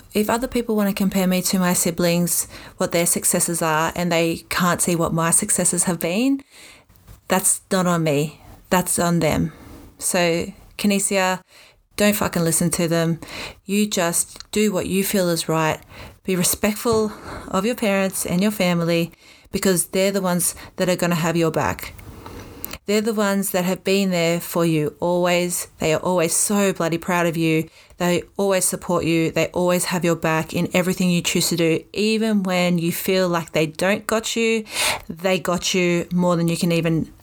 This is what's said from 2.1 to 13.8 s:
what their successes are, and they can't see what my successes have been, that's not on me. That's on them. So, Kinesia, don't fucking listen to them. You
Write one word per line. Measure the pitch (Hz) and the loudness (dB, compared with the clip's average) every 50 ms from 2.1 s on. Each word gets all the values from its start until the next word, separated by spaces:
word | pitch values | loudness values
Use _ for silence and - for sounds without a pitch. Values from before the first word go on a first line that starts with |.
| 170 175 175 165 - - - - - - - - - - | 2 2 2 0 0 -2 -4 -4 -8 -18 -20 -14 -6 -4
what | 190 180 - | -2 0 2
their | 170 170 | 2 2
successes | 175 - - - - - 175 - - 170 165 | 2 0 0 0 0 2 2 0 0 0 0
are, | 170 160 156 156 160 165 - | 0 0 2 2 0 0 0
and | - 175 175 | -2 -2 0
they | 170 165 170 165 165 170 - - | 2 2 2 2 0 -4 -6 -6
can't | - - 180 175 170 - | -4 0 0 2 2 2
see | - - 175 | 0 0 0
what | 165 165 160 165 | 0 0 0 0
my | 165 160 165 | 0 0 2
successes | 175 - 208 208 - - 175 190 - 175 - | 2 2 0 0 0 0 0 0 0 0 0
have | - 170 160 | -2 -2 -2
been, | - 165 175 214 247 269 277 269 - _ - - - - - - _ _ - - _ - - - _ - | -2 -2 0 0 0 0 0 -2 -4 _ -20 -20 -20 -20 -20 -20 _ _ -20 -20 _ -20 -20 -16 _ -2
that's | 185 185 190 - - - - - | 0 0 2 0 -2 -2 -2 -2
not | 196 190 180 | 0 0 2
on | 180 175 170 160 | 2 2 2 2
me. | 160 143 143 151 156 - - - - - - - - | 2 2 0 0 -2 -6 -12 -20 -20 -20 -20 -6 0
That's | 185 180 180 - - - | 0 0 0 0 -2 0
on | 175 175 170 170 | 0 2 2 2
them. | 165 147 151 165 170 160 - - - - - - - - - - | 2 2 2 0 -2 -2 -6 -10 -20 -20 -20 -20 -20 -20 -14 -8
So, | - - - 185 175 170 165 175 185 202 - - - - - - | -6 -2 0 0 2 2 0 0 -4 -6 -10 -16 -20 -18 -8 -2
Kinesia, | - 208 202 196 196 - 202 196 185 185 185 180 - _ - - - - _ _ _ _ _ | 0 0 2 2 0 0 0 2 2 2 0 -2 -6 _ -20 -20 -20 -20 _ _ _ _ _
don't | - 208 208 208 | 2 2 2 2
fucking | 208 196 170 - 175 170 | 2 0 -2 0 0 0
listen | 165 165 - 180 170 | 0 2 2 2 0
to | - - 175 160 | 0 0 0 2
them. | 170 165 165 165 165 156 - - - - - - - - _ | 2 2 2 0 0 -2 -6 -10 -12 -12 -12 -12 -14 -14 _
You | - 196 208 | -2 0 0